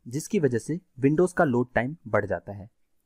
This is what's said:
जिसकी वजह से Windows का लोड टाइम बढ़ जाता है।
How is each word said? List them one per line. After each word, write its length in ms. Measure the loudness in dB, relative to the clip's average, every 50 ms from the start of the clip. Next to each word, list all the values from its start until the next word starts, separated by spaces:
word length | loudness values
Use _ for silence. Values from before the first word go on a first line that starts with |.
| _ -10
जिसकी 300 | -8 -8 -6 -4 -2 0
वजह 180 | 0 2 0 -2
से 200 | -2 -4 -6 -8 -8 _ _ 0
Windows 320 | 2 2 4 4 2 2 2
का 120 | 2 2
लोड 280 | 2 2 2 0 0 -2
टाइम 220 | -2 -2 -2 -6 -10 _ -2
बढ़ 180 | 0 0 0
जाता 260 | 0 -4 -6 -6 -10 -14
है। 160 | -14 -16 -18 _ _ _ _ _ _ _